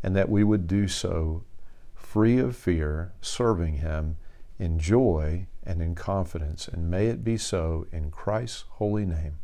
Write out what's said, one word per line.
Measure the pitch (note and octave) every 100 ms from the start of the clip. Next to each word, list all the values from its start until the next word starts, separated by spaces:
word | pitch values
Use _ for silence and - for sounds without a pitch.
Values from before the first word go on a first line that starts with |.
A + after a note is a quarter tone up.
and | F#2+
that | G2 F#2
we | G#2
would | G#2 G#2+ E2+
do | G2 G2
so | - F#2+ E2+ D#2+ D#2+ - - - - -
free | - - G#2+ A2+ B2+
of | B2+
fear, | B2 - E2 D2+ D#2 F2+ -
serving | - - A#2 F#2+ E2
him | D2 D#2 D#2 D#2 D#2+ - - - -
in | F2 E2
joy | D#2 A#2 B2 D#2 D2+ E2+ G2 -
and | - F2
in | E2
confidence. | E2+ - G2 F#2 E2+ D2+ D#2 -
And | E2+ E2
may | F2+ A2
it | A2+
be | A2+ A2+
so | - F#2 E2 D#2+ -
in | E2+ D2+
Christ's | - - G#2+ A#2+ - -
holy | - G#2 G#2
name. | G2 D#2+ D#2 D2